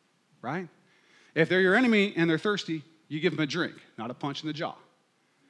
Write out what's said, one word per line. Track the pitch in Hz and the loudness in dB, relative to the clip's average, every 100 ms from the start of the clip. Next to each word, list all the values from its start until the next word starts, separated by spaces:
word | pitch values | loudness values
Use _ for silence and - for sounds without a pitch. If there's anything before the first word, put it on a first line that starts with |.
| _ _ _ _ | _ _ _ _
right? | 117 165 175 _ _ _ _ _ _ | -8 -8 -8 _ _ _ _ _ _
If | 147 160 | 0 2
they're | 180 | 4
your | 185 | 4
enemy | 208 254 214 202 - | 4 6 4 4 2
and | 170 | 2
they're | 160 | 2
thirsty, | 214 202 - 160 - _ - | 0 -2 -4 -8 -10 _ -10
you | 151 | -2
give | 170 151 | -2 -2
them | |
a | 147 | -4
drink, | 156 143 - - - | -2 -6 -8 -20 -12
not | 123 | -10
a | |
punch | 123 143 139 | -8 -8 -6
in | 156 | -8
the | |
jaw, | 151 139 - _ _ _ _ _ _ | -6 -8 -10 _ _ _ _ _ _